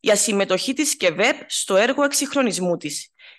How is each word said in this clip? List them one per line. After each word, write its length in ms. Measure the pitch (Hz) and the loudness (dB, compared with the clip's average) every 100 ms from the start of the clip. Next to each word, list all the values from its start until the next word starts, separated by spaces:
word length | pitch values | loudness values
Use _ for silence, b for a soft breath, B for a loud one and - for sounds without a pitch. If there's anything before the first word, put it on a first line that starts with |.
για 160 | - 202 | 0 2
συμμετοχή 560 | - 202 196 185 - | 2 0 0 0 -2
της 240 | 269 294 - | -2 -2 0
κεβεπ 400 | 180 156 226 302 - | 0 2 0 0 -6
στο 300 | - - 190 | -6 0 2
έργο 280 | 233 277 | 2 2
εξυγχρονισμού 720 | 277 - 277 285 247 175 180 170 | 0 0 -2 0 0 0 -2 -2
της. 320 | 147 - - _ B | -4 -10 -12 _ B